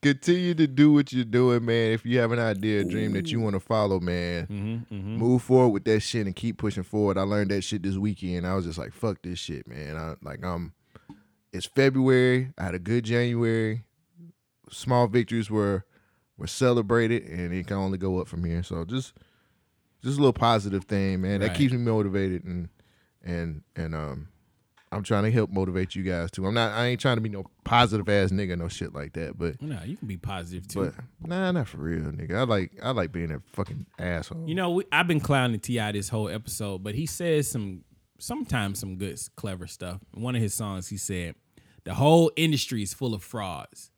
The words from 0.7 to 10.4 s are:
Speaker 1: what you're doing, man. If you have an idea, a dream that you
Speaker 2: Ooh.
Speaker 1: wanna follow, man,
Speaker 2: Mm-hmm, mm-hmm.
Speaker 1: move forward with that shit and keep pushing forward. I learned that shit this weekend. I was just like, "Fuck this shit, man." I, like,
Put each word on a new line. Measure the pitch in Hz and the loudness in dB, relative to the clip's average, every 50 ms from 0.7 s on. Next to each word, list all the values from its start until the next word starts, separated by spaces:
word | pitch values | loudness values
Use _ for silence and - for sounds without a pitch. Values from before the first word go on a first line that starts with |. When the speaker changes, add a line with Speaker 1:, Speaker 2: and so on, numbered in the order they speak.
| 131 135 147 151 | 8 8 8 10
Speaker 1:
what | 147 147 143 139 131 | 10 8 4 4 0
you're | 127 123 | -2 -2
doing, | 113 107 123 127 127 123 120 117 | 2 4 4 6 6 6 4 2
man. | 117 117 117 113 110 113 | 2 2 2 4 2 2
If | 110 - | 0 0
you | 120 120 123 | 2 2 4
have | 117 113 117 | 4 4 2
an | 120 | 2
idea, | 117 110 104 98 101 110 107 101 | 2 0 0 0 0 2 2 2
a | 98 | 2
dream | 87 92 107 110 107 104 | 0 0 0 0 0 0
that | 98 90 82 | -2 -2 -2
you | - 117 | -2 0
Speaker 2:
Ooh. | 113 | 0
Speaker 1:
wanna | 107 98 95 | 0 0 -2
follow, | - _ 113 110 104 101 98 92 | -2 _ 2 2 4 4 2 0
man, | 85 90 87 90 87 87 87 85 85 | 0 0 -2 0 -2 -2 -2 -4 -4
Speaker 2:
Mm-hmm, | 90 101 101 101 107 113 117 117 _ 107 | -6 -6 -6 -4 -4 -6 -6 -8 _ -10
mm-hmm. | 101 95 101 110 | -8 -8 -6 -4
Speaker 1:
move | 117 113 120 127 123 | 0 2 4 2 2
forward | - - 127 127 127 123 | 4 6 6 6 8 6
with | 104 101 - | 4 2 2
that | 113 110 107 | 2 2 2
shit | - - - 117 107 | 2 0 -2 -2 -2
and | 98 90 | -2 -4
keep | - - 117 107 | -4 -6 -6 -4
pushing | - - 107 98 101 90 | -2 -4 -4 -2 -4 -8
forward. | - - 107 104 101 95 | -4 0 0 2 2 2
I | 95 | 2
learned | 95 98 104 104 104 95 | 0 0 2 0 2 2
that | 101 98 92 | 0 -2 -2
shit | - 107 104 85 | -4 -6 -4 -2
this | 98 95 | -2 -2
weekend. | 95 101 107 101 - - 90 90 87 87 | 0 0 -2 -2 -2 -4 -4 -2 -2 -2
I | 90 95 | -2 -2
was | 95 87 | -2 -2
just | 85 80 | -4 -6
like, | 82 65 - - | -6 -8 -10 -8
"Fuck | - - 110 95 - | -4 -4 -4 -4 -4
this | - 90 90 85 | -8 -10 -10 -8
shit, | - - 80 65 - | -8 -8 -10 -10 -10
man." | - 58 69 76 73 78 | -12 -14 -12 -10 -10 -8
I, | 80 80 80 78 - | -8 -8 -8 -10 -12
like, | - 73 71 - | -12 -14 -12 -8